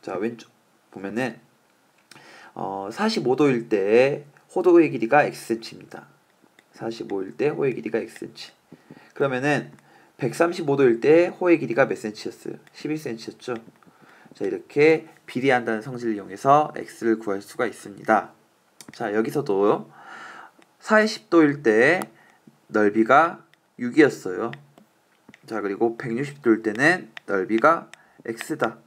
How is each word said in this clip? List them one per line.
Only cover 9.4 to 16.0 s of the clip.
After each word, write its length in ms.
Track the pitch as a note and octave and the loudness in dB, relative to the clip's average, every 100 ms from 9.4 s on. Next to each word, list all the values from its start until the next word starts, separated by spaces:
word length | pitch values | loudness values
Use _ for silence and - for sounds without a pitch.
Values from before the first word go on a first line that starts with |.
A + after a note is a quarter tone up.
| C#3 C#3 A#2 - _ _ _ _ | -2 -2 -4 -16 _ _ _ _
백삼십오 600 | C3 - E3+ F3 D#3+ C#3 | -8 0 -2 -2 -2 2
도일 240 | C3 A2+ | 4 4
때 260 | C3+ D#3+ F3 | 4 4 4
호의 320 | F#3 F3+ E3 | 0 0 2
길이가 280 | A2+ A#2 B2+ | 0 0 0
몇 100 | F#2+ | -2
센치였어요? 580 | A2 G2+ - - - - _ | -8 -10 -14 -14 -16 -16 _
십일 260 | - D3 D#3 | -14 -8 -8
센치였죠. 580 | D3+ A2+ - G#2 - A#2 A2+ _ _ _ _ - _ | -8 -12 -12 -14 -10 -10 -12 _ _ _ _ -20 _
자, 120 | - G2+ | -8 -6
이렇게 640 | F#2 - - D3+ D#3+ D#3+ - - | -6 -6 2 4 4 -2 -20 -10
비례한다는 560 | - C3+ B2+ A#2 A2 | -4 0 0 0 -6
성질을 340 | A2 B2 | -6 -8